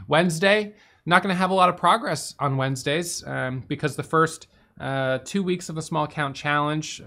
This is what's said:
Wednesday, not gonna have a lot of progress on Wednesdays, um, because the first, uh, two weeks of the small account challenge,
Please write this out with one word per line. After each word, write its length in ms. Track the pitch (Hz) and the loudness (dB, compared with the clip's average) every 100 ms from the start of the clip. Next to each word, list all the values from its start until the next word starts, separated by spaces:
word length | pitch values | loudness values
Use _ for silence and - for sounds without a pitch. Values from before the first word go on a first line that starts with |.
| - | 0
Wednesday, 640 | - 180 160 196 214 208 - _ _ - | 4 4 4 4 4 0 -8 _ _ 2
not 180 | 180 | 2
gonna 100 | 202 | 2
have 160 | 180 185 | 0 2
a 40 | |
lot 160 | 190 180 | 4 4
of 80 | 170 | 4
progress 580 | 175 220 233 151 - - | 4 4 2 -4 -6 -4
on 180 | 143 135 | -2 0
Wednesdays, 680 | 135 131 143 151 175 - 139 | 0 -2 -2 -2 -2 -8 -8
um, 380 | 135 131 131 - | -6 -6 -6 -6
because 280 | 147 151 147 | -4 -4 -4
the 80 | |
first, 440 | 143 160 160 - - _ _ - | -2 2 2 -2 -18 _ _ -12
uh, 400 | 135 135 131 131 | -6 -2 -2 -2
two 200 | - 202 | -2 -4
weeks 260 | 180 180 - | -2 -4 -6
of 60 | 160 | -8
the 60 | |
small 220 | 156 156 | -6 -4
account 320 | 147 - 143 135 | -4 -4 -6 -4
challenge, 640 | 147 147 147 156 151 - | -2 0 0 -2 -6 -10